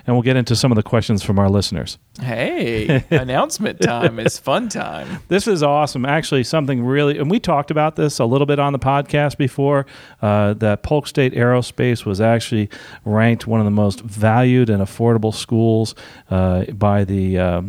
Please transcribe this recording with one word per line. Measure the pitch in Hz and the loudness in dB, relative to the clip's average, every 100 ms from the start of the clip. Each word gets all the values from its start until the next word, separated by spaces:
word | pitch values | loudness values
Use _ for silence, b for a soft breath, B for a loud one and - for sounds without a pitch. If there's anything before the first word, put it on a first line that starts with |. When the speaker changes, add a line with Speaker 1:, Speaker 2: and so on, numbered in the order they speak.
| - | -2
Speaker 1:
and | |
we'll | 123 | 0
get | 117 131 | 2 0
into | 117 | 2
some | 117 135 | 0 2
of | 110 | 2
the | |
questions | - 117 - 104 | 2 0 0 -2
from | - 98 | 0 2
our | 98 | 4
listeners. | 101 95 90 - - _ - | 2 0 -4 -8 -12 _ -10
Speaker 2:
Hey, | 127 113 151 349 147 113 107 135 - | -6 -4 -4 -2 -2 -2 0 0 2
Speaker 1:
<laughs> | |
Speaker 2:
announcement | 147 127 135 - - 156 - | 0 0 -2 -2 -2 -4 -2
time | - 120 170 113 | -2 0 -2 0
is | 110 - | -4 -4
fun | - 160 233 | -2 -2 -2
time. | - - 78 67 180 - | -8 -8 -10 -10 -12 -2
Speaker 1:
This | 185 226 | -2 0
is | 185 | 0
awesome. | 147 143 147 135 | 2 2 0 -2
Actually, | 127 156 147 143 | -2 0 0 -2
something | 120 160 135 131 | 0 -2 0 -2
really, | 120 139 147 147 | 0 0 0 0
and | 147 | 0
we | 220 | -2
talked | - 147 147 | 0 -2 0
about | 151 151 156 | 0 -2 0
this | 151 - | -2 0
a | 120 | 0
little | 135 143 | 2 2
bit | 143 | 0
on | 143 | 0
the | 139 | 0
podcast | 131 139 139 147 143 - | 0 0 0 0 0 0
before, | 139 - 139 143 135 B B B | -4 0 0 0 -2 B B B
uh, | 107 104 101 | 0 2 2
that | 107 110 101 | 0 0 -2
Polk | - 151 - | 0 -2 -2
State | - 127 | -2 0
Aerospace | 127 120 123 120 - 123 113 | 2 2 2 -2 -2 -2 -2
was | - 95 | -2 0
actually | 110 117 - 113 104 B B B | 2 2 0 -2 -2 B B B
ranked | - 107 113 117 110 | -2 2 2 0 0
one | 113 | 0
of | |
the | 107 | 2
most | 104 104 95 | 2 0 -2
valued | 113 104 110 113 127 127 117 | -8 -2 2 4 4 4 2
and | 101 | 2
affordable | 98 - 117 113 110 | -2 0 0 2 0
schools, | 104 - 113 113 113 110 - B B - | -4 -2 0 2 2 0 -6 B B -4
uh, | 92 92 90 95 | 0 2 0 -2
by | 104 104 101 | 0 0 2
the, | 98 98 95 92 | 0 0 0 0
uh, | 90 87 | 0 -2